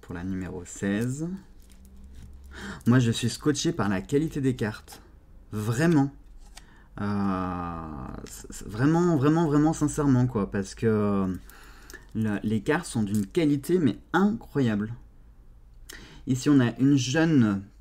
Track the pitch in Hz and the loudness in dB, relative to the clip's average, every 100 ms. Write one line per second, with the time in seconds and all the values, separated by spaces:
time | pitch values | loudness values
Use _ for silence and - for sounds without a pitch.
0 | - 87 92 95 90 85 87 - 98 101 | -12 -10 -6 -6 -6 -10 -12 -6 -2 -2
1 | 120 135 165 190 - - - - - - | -2 -4 -6 -8 -14 -20 -20 -20 -20 -20
2 | - - - - - - 202 190 - 127 | -20 -20 -20 -20 -18 -14 -12 -6 2 4
3 | 117 113 120 - - 143 165 156 101 95 | 4 0 -4 -2 -2 0 -2 -2 -2 -2
4 | 95 143 160 156 135 127 110 110 - - | 0 -2 -2 -2 -2 -2 -4 -6 -16 -20
5 | - - - - - 107 107 120 165 156 | -20 -20 -20 -20 -10 -6 -4 0 2 4
6 | 139 - - - - - - - - - | 2 -4 -20 -20 -20 -20 -20 -20 -20 -8
7 | 101 101 98 92 92 90 87 85 80 76 | -4 -2 -2 -2 -4 -6 -8 -8 -10 -10
8 | 64 - - - - - - 107 135 165 | -12 -12 -14 -16 -16 -14 -12 0 2 4
9 | 175 160 143 160 170 147 151 156 147 151 | 4 4 4 4 2 4 2 2 -2 0
10 | 143 127 123 113 98 104 95 - 113 107 | 2 4 4 0 -2 -4 -6 -2 0 2
11 | 104 101 95 95 - - - - - - | 2 0 0 -4 -10 -20 -20 -20 -20 -20
12 | - 110 110 104 104 110 123 151 165 117 | -10 -4 -2 -2 -2 -2 0 -2 -2 -2
13 | 104 107 98 - 156 143 - 180 147 - | 0 0 -2 0 2 0 0 2 2 0
14 | - 170 202 226 - 143 123 104 107 120 | -2 2 2 0 -6 0 2 0 -2 -8
15 | - - - - - - - - - - | -16 -20 -20 -20 -20 -20 -20 -20 -20 -18
16 | - - - 127 147 143 120 117 135 143 | -18 -16 -4 -2 4 6 6 4 4 4
17 | 123 156 165 151 110 98 101 - | 2 2 4 6 4 2 -4 -18